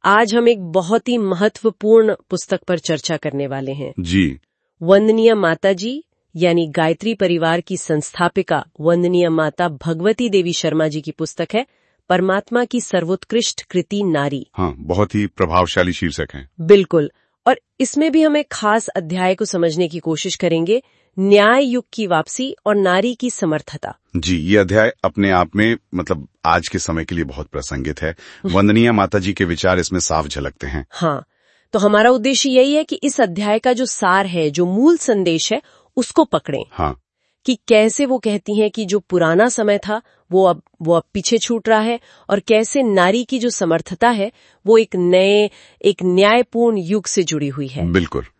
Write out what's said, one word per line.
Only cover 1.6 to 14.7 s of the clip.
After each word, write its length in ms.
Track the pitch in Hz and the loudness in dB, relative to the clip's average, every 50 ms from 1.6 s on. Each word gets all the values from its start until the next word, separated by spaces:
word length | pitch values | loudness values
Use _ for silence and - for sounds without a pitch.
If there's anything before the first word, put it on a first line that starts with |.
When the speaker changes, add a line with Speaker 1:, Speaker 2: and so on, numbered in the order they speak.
| - 220 - _ - 214 220 226 220 214 185 - _ _ | -4 -4 -4 _ 2 4 6 6 6 4 0 -4 _ _
Speaker 1:
पुस्तक 300 | 185 175 - - 196 180 | -8 -8 -4 -4 -6 -6
पर 160 | _ - 180 160 | _ -4 -4 -4
चर्चा 380 | - - 160 143 - - 165 | -2 -4 -6 -4 -4 -6 -6
करने 300 | 151 - 151 139 139 143 | -4 -6 -6 -6 -6 -6
वाले 260 | 131 135 135 135 131 | -6 -6 -8 -8 -8
हैं। 220 | 135 143 135 - - - | -8 -8 -10 -10 -10 -8
Speaker 2:
जी। 380 | 90 85 90 98 90 73 65 69 _ _ _ _ _ _ _ _ | -6 0 0 2 2 0 -2 -8 _ _ _ _ _ _ _ _
Speaker 1:
वंदनीय 520 | 165 165 196 202 214 220 220 226 220 226 226 | 2 4 4 6 6 4 2 4 4 4 4
माताजी, 720 | 208 190 190 165 - - 196 196 175 196 233 262 302 - _ _ _ _ _ _ | 4 2 0 0 0 0 -2 0 0 -4 -8 -8 -10 -14 _ _ _ _ _ _
यानी 300 | 160 175 175 170 175 165 | -2 0 2 2 0 0
गायत्री 480 | 156 143 175 160 160 170 - 202 226 226 | -2 -2 -2 0 0 -2 -2 -4 -6 -4
परिवार 460 | - 196 175 175 165 165 165 165 170 | -2 -2 -2 0 0 0 -2 -2 -2
की 160 | 175 - 185 | -4 -6 -10
संस्थापिका 880 | 180 - - 160 151 147 - - - 175 175 _ 196 185 - 165 143 - _ _ - | -10 -4 -4 -4 -4 -4 -8 -4 -2 -2 -2 _ -4 -2 -2 -4 -4 -4 _ _ -4
वंदनीय 480 | 151 165 170 180 175 175 180 175 175 170 | 0 0 0 2 0 0 2 2 0 2
माता 400 | 160 160 156 151 - - 175 170 | 0 0 -2 -2 -2 -4 -4 -4
भगवती 600 | 151 131 - 165 165 160 175 208 220 - 247 233 | -4 -6 -6 -6 -4 -2 -2 -2 0 0 -2 0
देवी 240 | 190 190 170 175 | 0 0 0 0
शर्मा 360 | 165 - - 160 151 156 156 156 | -4 -4 -4 -2 0 0 -2 -2
जी 120 | 147 156 | -4 -6
की 100 | 143 156 | -10 -10
पुस्तक 380 | - - 160 151 - - 165 - - | -8 -8 -8 -8 -6 -8 -8 -4 -4
है, 120 | 220 269 _ _ _ _ _ _ _ _ - | -4 -4 _ _ _ _ _ _ _ _ -2
परमात्मा 560 | 185 175 185 190 190 202 - - 233 240 247 | 0 0 2 0 -2 -2 -4 -4 -2 -2 -2
की 160 | - - 240 | -2 -4 -6
सर्वोत्कृष्ट 840 | - - - 180 165 160 190 190 - _ 214 233 226 - - - | -4 -2 -2 -2 -2 -2 -6 -6 -6 _ -2 -2 -2 -2 -8 -10
कृति 400 | - _ - 180 170 _ 202 202 | -16 _ -4 -4 -4 _ -4 -2
नारी। 440 | 202 185 156 143 143 139 143 135 - _ | -2 0 0 0 0 -2 -4 -6 -10 _
Speaker 2:
हाँ, 220 | _ - 92 82 | _ -4 -4 -4